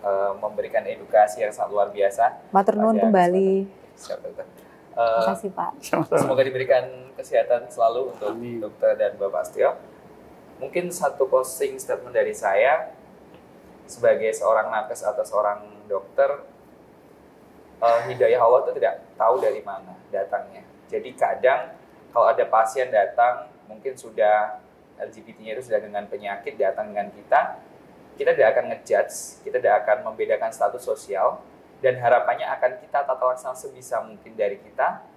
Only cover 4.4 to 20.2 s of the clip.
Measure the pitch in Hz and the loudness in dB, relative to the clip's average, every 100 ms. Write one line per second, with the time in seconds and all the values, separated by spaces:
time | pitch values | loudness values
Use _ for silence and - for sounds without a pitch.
4.4 | - - - - - - 117 113 113 - | -16 -20 -20 -20 -10 -2 2 2 2 0
5.4 | 202 185 170 - - 156 151 160 135 131 | -6 -6 -8 -8 -4 -2 2 2 2 2
6.4 | 131 127 131 131 - - 127 - - 123 | 0 -2 2 2 2 -12 -18 -16 -2 0
7.4 | 113 120 117 - 113 120 135 - 107 113 | 2 0 -2 0 0 2 -6 -6 -6 -6
8.4 | 120 117 107 - 110 107 104 101 98 76 | -8 -8 -10 0 0 2 0 0 -2 -2
9.4 | - - 131 - - - - - - - | -4 2 2 0 -14 -20 -20 -20 -20 -20
10.4 | - - 139 175 175 - 143 - 131 131 | -20 -14 -6 -4 -4 -2 -4 0 2 2
11.4 | 127 - 135 131 - 120 123 117 107 104 | 0 -4 -6 -6 -6 -6 -2 -2 -2 -2
12.4 | 107 98 127 156 - - - - - - | 0 2 4 2 -2 -14 -20 -20 -20 -20
13.4 | - - - - - - 117 104 110 110 | -20 -20 -20 -20 -20 0 2 4 0 0
14.4 | 90 110 107 110 107 - 104 104 - 104 | 2 2 2 -4 -6 -6 -4 -4 -2 0
15.4 | 104 104 - - - 95 - - 139 143 | 0 -2 -10 -20 -6 -6 -4 0 0 0
16.4 | - - - - - - - - - - | -12 -20 -20 -20 -20 -20 -20 -20 -20 -20
17.4 | - - - - 117 117 131 123 117 120 | -20 -20 -20 0 2 2 0 2 4 6
18.4 | 117 120 - - 113 - - - 113 - | 6 6 4 0 -2 -2 -16 0 2 4
19.4 | 110 104 101 95 92 92 - 98 | 0 -2 -8 -12 -14 -20 -8 -6